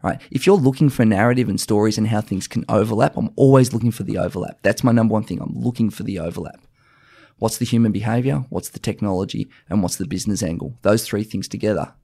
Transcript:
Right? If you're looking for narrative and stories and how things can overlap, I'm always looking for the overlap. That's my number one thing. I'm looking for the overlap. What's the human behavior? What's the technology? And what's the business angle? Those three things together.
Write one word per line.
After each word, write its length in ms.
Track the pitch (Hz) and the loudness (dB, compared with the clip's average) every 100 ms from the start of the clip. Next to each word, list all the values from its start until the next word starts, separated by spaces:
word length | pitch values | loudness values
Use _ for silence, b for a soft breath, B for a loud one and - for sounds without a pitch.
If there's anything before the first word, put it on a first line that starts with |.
Right? 200 | - - B | -6 -6 B
If 160 | 135 - | -2 4
you're 80 | 196 | 6
looking 340 | 131 131 151 | 4 4 2
for 140 | - | 4
narrative 460 | 113 98 117 127 110 | 2 4 2 2 0
and 100 | 98 | -2
stories 380 | - 104 110 107 | 0 2 2 2
and 100 | 110 | 0
how 140 | 110 | 0
things 260 | 107 95 - | -2 -6 -4
can 160 | - - | -6 0
overlap, 480 | 107 110 110 139 - | 0 0 0 0 0
I'm 140 | 117 - | -6 2
always 380 | 135 135 127 | 6 8 6
looking 180 | 117 120 | 2 -2
for 120 | 110 | -2
the 140 | 98 101 | -6 -4
overlap. 420 | 90 92 - - | -4 -4 -8 -2
That's 200 | 101 104 | -2 2
my 120 | 127 | 2
number 180 | 117 113 | 4 4
one 120 | 107 | 0
thing. 180 | 113 90 | -2 -8
I'm 120 | - | -8
looking 360 | - 120 120 113 | -6 -6 -2 -4
for 140 | 95 | -2
the 160 | 110 95 | -8 -6
overlap. 420 | 80 87 85 - _ b b b b b b b | -6 -8 -12 -14 _ b b b b b b b
What's 200 | 220 - | -4 -2
the 80 | 120 | 0
human 260 | 117 113 | 2 2
behavior? 540 | 98 110 117 127 143 127 | 2 -2 0 0 -2 -4
What's 220 | - - | -8 -8
the 100 | - | -10
technology? 680 | - - 104 92 98 - - b b | -8 -4 -2 -2 -4 -6 -8 b b
And 140 | 101 | -2
what's 140 | 90 - | -2 -4
the 100 | 92 | -6
business 340 | 92 107 98 | -6 -4 -2
angle? 360 | 87 85 71 120 | -4 -6 -8 -4
Those 200 | 95 110 - | 2 2 0
three 200 | 104 107 | -4 -4
things 240 | 101 92 | -6 -8
together. 440 | 104 107 95 67 _ | -4 -2 -2 -4 _